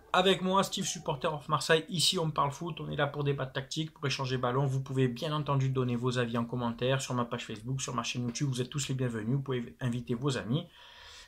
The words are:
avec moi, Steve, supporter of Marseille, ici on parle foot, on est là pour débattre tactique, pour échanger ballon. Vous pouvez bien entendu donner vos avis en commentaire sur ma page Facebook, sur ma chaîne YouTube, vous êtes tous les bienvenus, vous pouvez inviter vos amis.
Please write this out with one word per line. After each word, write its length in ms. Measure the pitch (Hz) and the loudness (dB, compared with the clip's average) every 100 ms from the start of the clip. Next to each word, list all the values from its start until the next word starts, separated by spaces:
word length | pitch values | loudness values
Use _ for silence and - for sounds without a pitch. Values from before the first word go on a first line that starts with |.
| - | 0
avec 280 | 175 190 175 | 4 4 4
moi, 220 | 185 190 | 4 2
Steve, 200 | 185 196 | 2 -2
supporter 480 | 160 160 - 147 170 | -4 -4 -4 -2 -2
of 160 | 151 - | -2 -2
Marseille, 380 | 147 - 160 156 | 0 4 4 4
ici 280 | 175 - 185 | 2 2 2
on 140 | 160 | 0
parle 180 | 151 143 | 2 0
foot, 320 | 135 170 165 | 0 -8 -6
on 80 | 151 | -6
est 60 | 151 | 0
là 100 | 143 | 0
pour 180 | 147 | 0
débattre 300 | 143 139 135 | -2 -2 -2
tactique, 400 | 135 131 156 160 | -6 -6 -4 -6
pour 100 | - 139 | -4 -4
échanger 300 | 135 131 127 | -2 0 0
ballon. 280 | 123 131 139 | 2 2 2
Vous 160 | 131 | 0
pouvez 260 | 135 131 127 | 0 2 2
bien 240 | 120 160 | 2 -2
entendu 380 | 151 143 139 131 | -2 2 2 4
donner 260 | 131 123 120 | 2 2 2
vos 220 | 127 123 | 0 0
avis 220 | 117 117 | 0 0
en 60 | 117 | -2
commentaire 540 | 123 120 117 127 135 | -2 -2 0 2 2
sur 140 | - | 0
ma 100 | 123 | -2
page 220 | 117 120 - | -2 -4 -8
Facebook, 360 | 107 117 135 | -8 -4 -4
sur 120 | 139 | -2
ma 80 | 120 | -4
chaîne 220 | 117 127 | -2 -2
YouTube, 260 | 123 - 147 | -2 0 -2
vous 120 | 127 | 0
êtes 80 | 123 | -2
tous 160 | 147 135 | -2 -2
les 60 | 131 | 0
bienvenus, 400 | 123 113 107 139 | 0 0 0 0
vous 80 | |
pouvez 320 | 135 123 117 - | 2 -2 -4 -4
inviter 360 | 127 120 120 120 | -2 -2 -2 0
vos 240 | 143 120 | 0 0
amis. 260 | 92 151 180 - - - - - | 0 -2 -2 -16 -20 -20 -20 -20